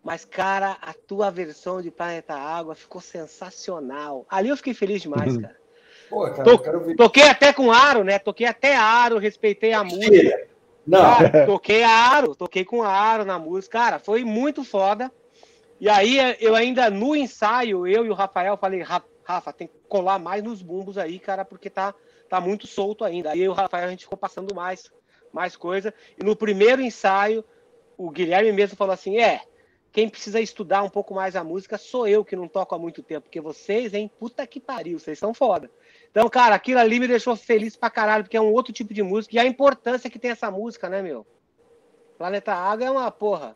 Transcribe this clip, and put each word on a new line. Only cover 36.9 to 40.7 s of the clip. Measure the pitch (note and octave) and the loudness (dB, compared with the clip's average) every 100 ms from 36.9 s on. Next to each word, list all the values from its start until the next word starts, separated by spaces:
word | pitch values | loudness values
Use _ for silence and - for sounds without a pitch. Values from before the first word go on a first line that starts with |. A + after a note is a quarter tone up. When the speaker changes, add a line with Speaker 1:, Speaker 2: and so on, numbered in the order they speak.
| A#3+ | 2
Speaker 1:
me | B3 | 0
deixou | A#3+ B3 A3+ | 0 -2 -6
feliz | - A3 A3 - | 0 0 0 -6
pra | A#3 | -6
caralho, | A#3 G#3+ G#3+ | -2 0 0
porque | G#3 A3 | -2 0
é | |
um | G#3+ | 2
outro | A3+ B3 | 0 -2
tipo | G#3+ G#3+ | -12 -10
de | G#3 | -6
música, | F#3+ G#3 G#3 A3+ | -4 -4 -2 0
e | |
a | |
importância | B3+ B3+ C#4 C4 A#3+ B3+ B3+ | 0 2 2 2 -6 -6 -8
que | A3 | -10
tem | A#3+ | -8
essa | A3+ A3 | -6 -8
música, | F#3+ A3+ | -8 -12